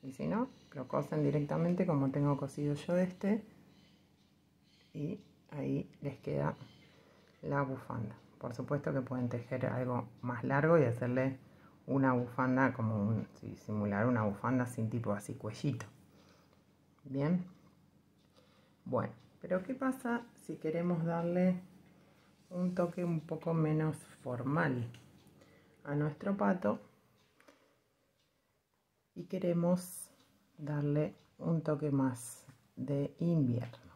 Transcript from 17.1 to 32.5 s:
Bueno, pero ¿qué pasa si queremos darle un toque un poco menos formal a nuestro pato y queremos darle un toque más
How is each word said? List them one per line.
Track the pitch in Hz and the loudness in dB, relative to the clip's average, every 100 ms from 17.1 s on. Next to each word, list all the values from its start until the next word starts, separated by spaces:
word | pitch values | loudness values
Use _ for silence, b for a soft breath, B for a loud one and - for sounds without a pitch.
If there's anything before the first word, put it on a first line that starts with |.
| 131 147 180 - - - _ _ _ _ _ _ b b b b b - | -2 2 0 -2 -14 -20 _ _ _ _ _ _ b b b b b -4
Bueno, | 123 101 - - - | -2 -2 -8 -20 -16
pero | - 185 | -2 -2
¿qué | 185 262 | -2 -2
pasa | 262 262 240 233 - - - | -2 -2 -2 -2 -4 -20 -12
si | 160 | -6
queremos | 156 165 175 170 165 | -2 0 2 2 0
darle | 170 170 175 185 185 - - - B B B B B _ | 0 0 4 4 4 -4 -20 -20 B B B B B _
un | 180 180 | -2 -2
toque | 180 175 170 | 0 -2 0
un | 175 165 | -2 -2
poco | - 160 - | -2 -6 0
menos | 165 156 156 156 151 - - | 2 4 4 2 -2 -10 -12
formal | - 123 123 151 165 123 117 - - - - - B B B B | -6 -4 0 2 2 0 -4 -10 -20 -20 -20 -20 B B B B
a | - | -4
nuestro | 147 151 147 202 196 | 0 0 -2 -4 0
pato | 202 180 202 226 - _ _ _ _ _ b b b b _ _ _ _ _ _ _ _ _ _ _ _ _ | 2 2 0 -2 -6 _ _ _ _ _ b b b b _ _ _ _ _ _ _ _ _ _ _ _ _
y | - 170 | -14 -8
queremos | 185 180 170 170 180 - - - - _ _ _ - | -2 0 2 4 2 0 -12 -14 -18 _ _ _ -12
darle | 143 147 147 147 151 - _ _ | -4 -2 0 2 0 -4 _ _
un | - 165 | 0 0
toque | 156 147 151 | 0 0 2
más | 139 135 120 - - - | 2 2 0 -10 -16 -20